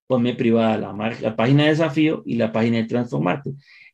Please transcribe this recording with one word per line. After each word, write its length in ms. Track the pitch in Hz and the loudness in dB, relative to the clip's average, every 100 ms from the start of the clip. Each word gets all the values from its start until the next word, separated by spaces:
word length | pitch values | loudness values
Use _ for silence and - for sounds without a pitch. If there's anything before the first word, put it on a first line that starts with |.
| - | -2
ponme 260 | 127 123 | 0 0
privada 420 | 123 117 113 113 107 | 0 2 2 2 0
la 160 | 101 | -4
mar-, 280 | 98 107 120 | -6 -8 -4
la 140 | 113 110 | -4 0
página 260 | 120 143 | 2 4
de 80 | 151 | 4
desafío 520 | 156 160 151 156 160 - | 2 0 0 0 0 -4
y 80 | |
la 160 | 117 110 | -2 0
página 280 | 113 117 117 | 0 0 0
de 60 | |
transformarte". 680 | 110 120 120 143 165 - - - - - - | -2 -4 -2 -2 -2 -4 -6 -14 -18 -20 -14